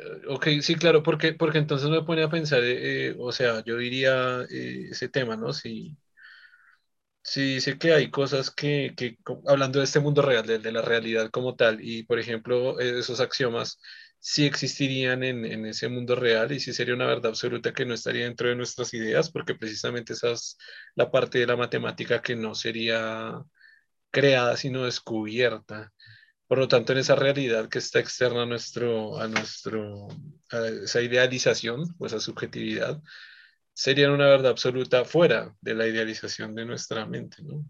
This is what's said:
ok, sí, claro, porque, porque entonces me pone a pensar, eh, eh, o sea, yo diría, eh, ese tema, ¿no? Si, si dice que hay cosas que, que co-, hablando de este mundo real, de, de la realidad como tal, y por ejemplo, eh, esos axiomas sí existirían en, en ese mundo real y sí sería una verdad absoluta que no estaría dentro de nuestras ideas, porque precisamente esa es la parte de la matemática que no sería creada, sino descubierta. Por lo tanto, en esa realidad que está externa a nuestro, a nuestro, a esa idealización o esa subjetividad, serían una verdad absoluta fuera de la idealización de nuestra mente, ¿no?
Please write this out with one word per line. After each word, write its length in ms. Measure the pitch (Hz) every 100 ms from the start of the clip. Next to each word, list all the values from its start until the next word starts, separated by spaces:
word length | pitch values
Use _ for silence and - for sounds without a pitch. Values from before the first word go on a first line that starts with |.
| - - -
ok, 200 | 135 160 147
sí, 140 | 143 160
claro, 280 | 170 160
porque, 300 | 160 151 160
porque 260 | 156 160 156
entonces 280 | 151 139 147
me 120 | 160
pone 200 | 160 165
a 60 | 156
pensar, 340 | 165 151 131
eh, 460 | 120 123 135 135 131
eh, 60 | 120
o 120 | 120
sea, 320 | 117 123 113
yo 140 | 113 117
diría, 640 | 123 131 131 131 127 127 127
eh, 380 | 127 123 127 123
ese 160 | - 127
tema, 280 | 139 120 110
¿no? 160 | 123
Si, 420 | 143 117 110 113 151 _ _ - - - _ _ _ _ _ _ _
si 180 | - 135 135 131
dice 220 | 143 143
que 160 | 165
hay 160 | 156 117
cosas 400 | 143 135 139 139
que, 420 | - 147 143 131 -
que 200 | 123 -
co-, 180 | - 127 -
hablando 320 | 139 131 139
de 60 | 135
este 140 | 156
mundo 220 | 147 143
real, 240 | 135 120 110
de, 140 | 113
de 120 | 110
la 100 | 113
realidad 480 | 113 117 113 113 110
como 240 | 123 127 120
tal, 240 | 117 110
y 220 | 110 113
por 160 | 113 117
ejemplo, 600 | 113 113 117 123 127 -
eh, 200 | 123 123
esos 200 | 120 117
axiomas 600 | 120 - 123 117 117 - - - - _
sí 260 | - - 147
existirían 800 | - 131 - 135 131 127 127
en, 220 | 131 123 113
en 200 | 110 110
ese 240 | 110 123
mundo 260 | 123 120 123
real 360 | 120 113 117
y 80 | 139
sí 140 | 127
sería 200 | 120 120 123
una 100 | 127
verdad 200 | 123 117
absoluta 420 | 110 120 120 117
que 120 | - 127
no 80 |
estaría 320 | 113 - 120 120
dentro 220 | 120 120
de 60 | 123
nuestras 380 | 123 - 120
ideas, 380 | 117 110 - 156
porque 240 | 117 - -
precisamente 580 | 110 107 123 120 113
esa 180 | 113 120
es 260 | 117 - - - - - -
la 160 | 123
parte 280 | 131 120 131
de 80 | 120
la 80 | 120
matemática 640 | 120 127 117 - 120 120
que 140 | - 117
no 200 | 110 107
sería 840 | 117 113 113 113 113 113 113 113 - _ - _ _ _ -
creada, 460 | - 139 127 120 120
sino 280 | 143 127 123
descubierta. 1080 | - - 113 107 117 123 110 - 107 107 _ - - _ _ -
Por 120 | 127
lo 80 | 127
tanto, 260 | 123 113
en 60 | 131
esa 160 | 131 135
realidad 540 | 135 143 131 113 113
que 100 | 127
está 200 | - 123
externa 440 | 113 - 123 120
a 20 | 120
nuestro, 720 | 117 - 117 120 110 107 107
a 80 | 110
nuestro, 800 | 110 110 - - 110 104 101 101 - - - -
a 160 | 117 113 107 101
esa 160 | 120
idealización 960 | 120 123 127 127 131 110 117 120 175 -
o 60 | 110
esa 120 | 110
subjetividad, 840 | 117 110 113 120 110 107 120 151 - - - - - _ _
serían 380 | - 131 135 143
una 160 | 143 143
verdad 240 | 135 131
absoluta 540 | 113 127 127 123 127 120
fuera 500 | 160 160 110 110 -
de 140 | - 113
la 120 | 113
idealización 680 | 113 110 110 101 - 110 110
de 100 | 113
nuestra 400 | 120 - 113 110
mente, 380 | 117 - -
¿no? 220 | 147 147